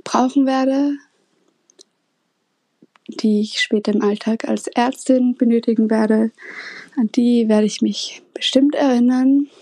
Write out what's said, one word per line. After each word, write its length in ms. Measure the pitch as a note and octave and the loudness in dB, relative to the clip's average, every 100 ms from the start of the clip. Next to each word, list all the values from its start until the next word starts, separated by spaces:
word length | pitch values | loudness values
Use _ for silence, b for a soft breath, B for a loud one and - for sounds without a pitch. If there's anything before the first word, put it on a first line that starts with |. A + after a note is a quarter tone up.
brauchen 440 | - A3+ B3+ C#4 C4 | -4 -2 0 0 0
werde, 500 | C4 C4 C4+ C#4+ C#4+ - _ _ _ _ _ _ _ _ _ _ _ _ _ _ _ _ _ _ _ - | 0 0 0 -2 -4 -12 _ _ _ _ _ _ _ _ _ _ _ _ _ _ _ _ _ _ _ -18
die 340 | - A3 G#3 | -4 -2 0
ich 200 | G#3+ - | -2 -6
später 320 | - G#3+ G#3+ | -2 -2 -2
im 100 | G#3 | -2
Alltag 460 | G#3 G#3+ A3 A3+ - | 0 -2 -4 -4 -4
als 180 | G#3+ - | -6 -4
Ärztin 680 | - A#3+ C4 - B3+ B3 B3 | -4 -4 -4 0 2 2 0
benötigen 540 | A#3 A#3 A#3 A3+ A3 | 2 2 0 0 2
werde, 420 | A3 G#3+ A3 A3+ - B B B B B - | 0 2 2 0 -4 B B B B B -4
an 120 | G#3+ | -2
die 340 | - A#3+ A#3+ A3 | 0 2 2 4
werde 180 | G#3+ G#3+ | 2 2
ich 140 | - | 0
mich 420 | G#3+ G3+ - - _ | -2 -2 -10 -14 _
bestimmt 400 | - - C4 C#4+ | -8 -2 2 2
erinnern 760 | D4+ C#4+ A#3+ A#3+ B3+ C4 C#4 C#4+ b | 2 0 2 2 2 2 2 0 b